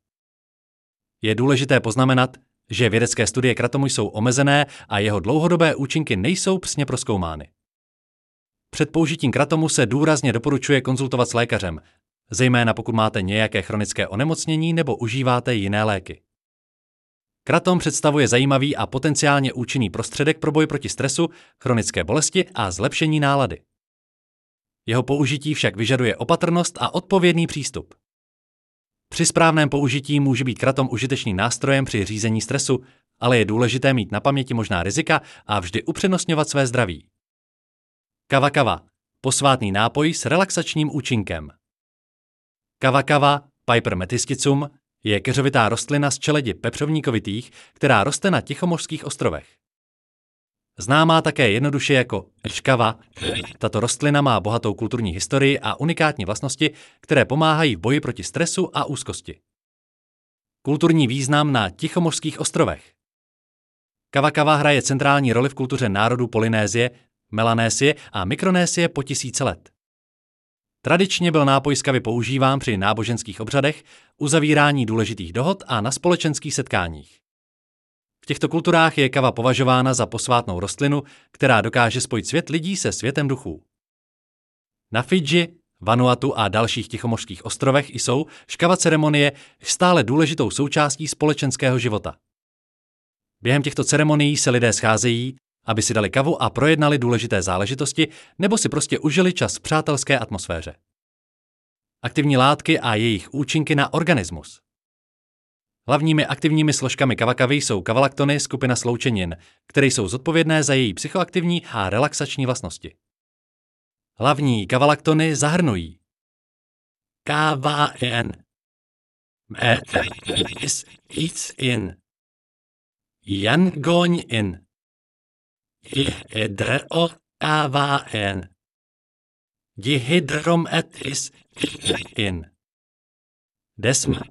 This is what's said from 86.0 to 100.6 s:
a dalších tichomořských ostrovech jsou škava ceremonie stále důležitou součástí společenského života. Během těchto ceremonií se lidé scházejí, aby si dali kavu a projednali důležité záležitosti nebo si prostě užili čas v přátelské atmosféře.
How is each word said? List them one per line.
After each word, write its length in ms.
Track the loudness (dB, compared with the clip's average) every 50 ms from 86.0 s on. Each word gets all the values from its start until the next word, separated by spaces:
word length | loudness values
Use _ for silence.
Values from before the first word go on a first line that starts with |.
| 4 4 2 2 0 -2 0 0
a 100 | -2 0
dalších 400 | 2 0 0 0 -2 -6 -6 -8
tichomořských 580 | -10 -6 -2 -2 -2 -2 -4 -10 -14 -14 -10
ostrovech 440 | -12 -6 -2 0 2 2 2 0 -2
jsou 360 | -8 -6 -2 -2 -2 -2 -2 -6 -12 -20 -16 -16
škava 300 | -6 -2 2 2 2 2
ceremonie 540 | 2 2 2 4 2 2 4 4 4 2 0 -4 -20 -20 _ _ -8
stále 400 | -6 -2 2 4 4 4 4 4
důležitou 480 | 2 4 2 2 2 2 0 -2 -2
součástí 560 | 0 -2 -4 -2 2 0 0 0 0 -4 -6 -8
společenského 720 | -4 0 0 0 0 0 -2 -4 -2 0 0 0 0 2
života. 380 | 0 0 -2 -2 -4 -6 -12 _ _ _ _ _ _ _ _ _ _ _ _ _ _ _ _ _ _ _ _ _ _ _ _ _
Během 200 | -2 0 0 2
těchto 220 | 0 -2 -2 -2 -2
ceremonií 540 | 0 2 2 4 4 4 4 4 2 2 2
se 120 | 0 2
lidé 240 | 2 4 2 2 0
scházejí, 640 | 2 2 2 2 2 2 0 0 -2 -4 -8 -10 _ _ _ _ _ -4 -2
aby 120 | -2 0
si 120 | 0 0 0
dali 160 | 0 0 2
kavu 320 | 0 0 0 0 0 0
a 80 | -2 -4
projednali 480 | 0 0 2 2 4 4 4 2 2 2
důležité 440 | 2 2 0 0 0 0 -2 -2
záležitosti 640 | 0 0 0 0 -2 -2 -2 -4 -4 -4 0 -2 -2 -2 -2 -18 -20 _ _ -4
nebo 180 | 0 0 0 0
si 120 | 0 0
prostě 300 | -2 -2 -2 -2 -4 -2
užili 340 | 0 0 2 2 2 2 2
čas 240 | 0 -2 -4 -4 -8
v 40 |
přátelské 580 | -6 -2 -2 -2 0 0 -2 -4 0 0 0 0
atmosféře. 560 | 0 -4 -8 -10 -6 -6 -8 -8